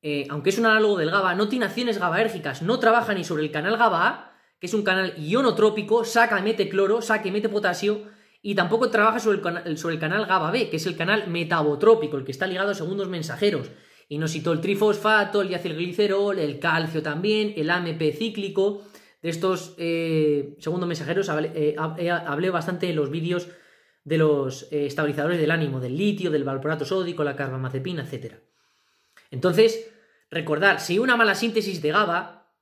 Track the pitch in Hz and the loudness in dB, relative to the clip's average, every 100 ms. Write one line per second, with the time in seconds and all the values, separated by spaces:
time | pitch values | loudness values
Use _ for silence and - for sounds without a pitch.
0 | 151 147 139 151 139 202 226 220 214 202 | -4 -4 -4 -2 0 2 4 6 4 2
1 | 156 190 185 175 208 254 202 - 247 202 | 2 2 2 2 0 0 -2 -2 -2 0
2 | 175 170 220 190 151 131 165 233 226 233 | 0 2 0 -2 -6 -6 -2 2 4 4
3 | 226 196 160 160 151 151 170 220 226 170 | 2 -4 -2 -2 -2 -2 -2 2 2 4
4 | 190 294 - _ _ _ 180 214 202 185 | 0 -2 -12 _ _ _ -4 -2 2 0
5 | 185 - 151 220 262 208 214 214 196 226 | 0 -4 -2 2 2 4 4 2 0 0
6 | 226 233 233 208 202 220 160 185 196 226 | 2 4 4 2 0 0 0 2 2 2
7 | - 214 190 202 208 208 202 170 202 208 | 0 -2 0 -2 -2 0 0 0 -2 -2
8 | - - _ _ 208 202 175 226 247 220 | -6 -20 _ _ -4 0 2 2 2 4
9 | 214 226 220 196 175 170 175 156 170 160 | 4 4 2 0 0 -4 -6 -4 -4 -2
10 | 156 190 202 185 160 220 226 156 165 165 | -2 -2 2 0 2 0 0 -2 -4 -4
11 | 170 214 190 170 160 170 151 143 196 226 | 0 0 0 -4 0 0 2 4 6 6
12 | - 143 131 135 190 185 202 196 165 196 | 4 -4 -8 -4 -4 -2 -2 -2 -4 -4
13 | 185 180 160 123 208 156 - - _ _ | -4 -6 -8 0 0 0 -6 -14 _ _
14 | _ 147 160 160 165 160 175 196 214 208 | _ -4 -4 -2 -2 0 0 2 2 2
15 | 214 214 202 208 190 180 175 156 180 175 | 4 2 2 0 0 -2 -6 -4 -4 0
16 | 208 196 202 190 151 139 170 160 165 160 | 2 2 0 0 -2 -2 0 0 0 -4
17 | 156 151 196 214 214 208 156 175 170 165 | -4 -2 0 0 0 -2 -2 0 -2 -2
18 | 156 147 226 208 196 - 196 202 - - | -2 0 -4 -4 -6 0 0 0 -12 -20
19 | _ _ 170 165 185 180 - - 170 165 | _ _ -8 -2 -2 -2 -4 -8 -4 -2
20 | 165 160 151 147 139 - - 180 175 165 | 0 2 4 2 -2 -8 -4 -2 -2 -4
21 | 147 175 185 156 160 165 151 151 160 160 | -2 -2 0 -2 -2 -2 -2 0 -4 -4
22 | 170 175 170 143 185 175 160 175 180 160 | -2 -2 -2 -2 0 -2 -2 -4 -2 -2
23 | 139 160 165 175 175 - _ _ _ _ | -2 -2 -2 -2 -4 -16 _ _ _ _
24 | - 165 156 147 135 127 - 151 143 139 | -4 2 4 4 0 -6 -6 -4 -2 -2
25 | 151 139 147 175 151 165 151 131 127 135 | -2 0 0 2 2 2 0 -2 -4 0
26 | 208 202 175 151 135 135 143 156 143 190 | 0 0 0 0 -2 -2 -2 -4 -2 -2
27 | 175 160 147 139 139 131 131 131 135 170 | -4 -2 -4 -2 -6 -6 -6 -6 -6 -6
28 | 131 127 113 - _ _ _ _ _ _ | -8 -10 -12 -16 _ _ _ _ _ _
29 | _ _ _ 131 180 175 220 - - _ | _ _ _ 0 2 6 4 4 -10 _
30 | _ _ _ 170 160 151 196 160 - 180 | _ _ _ -8 -2 2 4 2 0 0
31 | 254 240 220 185 233 220 196 180 147 165 | 2 4 4 2 0 0 -2 -2 0 2
32 | 208 170 208 - _ _ | 0 -2 -4 -14 _ _